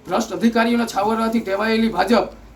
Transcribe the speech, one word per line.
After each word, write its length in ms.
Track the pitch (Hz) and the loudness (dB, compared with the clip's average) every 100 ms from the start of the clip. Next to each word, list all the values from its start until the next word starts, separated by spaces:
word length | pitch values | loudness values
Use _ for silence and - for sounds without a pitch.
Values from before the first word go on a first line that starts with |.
| - | -4
ભ્રષ્ટ 240 | 190 226 | -4 -2
અધિકારીઓના 520 | 180 233 226 233 240 | 0 0 2 2 0
છાવરવાથી 560 | 226 196 208 226 226 226 | 0 -2 0 0 0 -2
ટેવાયેલી 480 | 190 196 220 220 226 | -2 -2 0 2 0
ભાજપ 400 | 175 175 226 - - - | 0 2 2 2 -8 -20